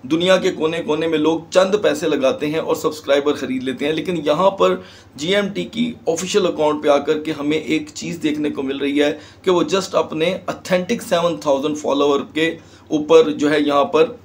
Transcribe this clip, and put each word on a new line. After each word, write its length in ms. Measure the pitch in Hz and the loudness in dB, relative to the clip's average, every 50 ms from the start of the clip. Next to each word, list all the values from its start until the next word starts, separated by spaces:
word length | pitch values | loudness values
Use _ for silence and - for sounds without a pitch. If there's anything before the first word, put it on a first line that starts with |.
| - | -4
दुनिया 300 | 131 151 170 180 185 185 | -2 -2 0 4 4 2
के 140 | 180 180 190 | 4 2 -2
कोने 300 | - - 151 160 165 165 | -2 0 -2 -2 -2 -4
कोने 280 | - - 151 156 165 165 | -2 -2 -2 -2 0 0
में 80 | 156 151 | 0 2
लोग 300 | 151 160 165 160 160 - | 2 2 0 0 -4 0
चंद 280 | - 180 190 190 196 208 - | 2 2 4 4 2 0 2
पैसे 240 | 156 147 147 170 | 0 0 0 -2
लगाते 400 | 160 151 135 127 135 - - 147 | -2 -2 2 0 0 0 0 -4
हैं 140 | 151 151 160 | -4 -4 -4
और 160 | - - 165 | -2 -2 -4
subscriber 560 | 160 - 156 - - - - 139 143 139 147 139 | -2 -2 -4 -4 -4 -2 0 0 2 2 0 -2
ख़रीद 280 | 139 139 123 131 131 127 | -2 -4 -6 -6 -4 -4
लेते 220 | 131 127 120 143 | -6 -6 -4 -4
हैं, 80 | 143 156 | -4 -2
लेकिन 240 | 160 156 - 180 165 | -2 -4 -4 -4 -4
यहाँ 320 | 147 147 147 156 185 196 190 | -2 -2 0 2 2 2 2
पर 300 | - 180 185 185 185 - - - - - - - | 4 2 2 2 0 -6 -14 -20 -20 -20 -20 -14
जीएमटी 480 | - 147 170 190 202 202 185 - 185 - | -10 -4 0 0 0 0 -2 -4 -6 -8
की 280 | - - - 80 - - - - - | -6 -2 -2 -2 -2 -4 -6 -4 -2
official 380 | 165 170 185 180 - 208 185 | -2 -2 -4 0 0 2 2
account 360 | 175 151 - 151 151 151 151 147 | 2 0 2 0 0 0 0 2
पे 60 | 147 | 2
आकर 320 | 143 143 139 147 156 151 | 2 2 2 0 -2 -2
के 120 | 151 156 156 | -2 -6 -6
हमें 240 | 135 143 147 156 160 | -4 -2 -2 -2 -2
एक 320 | - - 160 156 - - | -2 -2 -2 -2 -2 -6
चीज़ 280 | - - - 160 170 170 | -12 -10 -8 -8 -8 -4
देखने 300 | - 156 147 151 151 156 | -2 -2 -2 -2 -4 -4
को 120 | - - 139 | -4 -4 -6
मिल 160 | 131 135 139 | -6 -4 -4
रही 200 | 143 143 143 147 | -2 -2 0 2
है 120 | 143 147 160 156 - - - - - | 0 0 0 -4 -10 -20 -20 -6 0
कि 60 | 185 | 0
वो 140 | 185 - 262 | 2 2 2
just 280 | - 180 196 185 - - | 0 0 -2 -2 0 0
अपने 380 | 160 160 - - 156 156 175 185 - - - | 0 0 0 -2 -2 -2 -2 -2 -4 -6 -8
authentic 520 | 160 - - - 185 185 180 175 240 - - | -10 -10 -4 -2 0 0 0 -2 -4 -6 -2
seven 360 | - 180 170 170 170 165 147 - | -2 -2 0 0 0 -2 -2 0
thousand 300 | 151 135 135 135 151 151 | 0 0 0 0 -2 -4
follower 500 | 147 - 143 139 139 143 147 139 135 - 110 - | -2 -2 -2 0 2 2 2 2 2 0 -4 -2
के 180 | 151 160 165 165 165 - - - - - - | -2 0 0 -2 -6 -14 -20 -20 -20 -10 -4
ऊपर 420 | 156 151 151 151 165 160 160 151 147 | -2 -2 2 6 8 8 8 6 2
जो 160 | - 147 147 | 0 0 2
है 140 | 151 151 147 | 2 2 2
यहाँ 220 | 143 143 143 139 | 2 2 2 0
पर 300 | 135 - 151 160 247 - - - | 2 4 2 2 2 0 -12 -18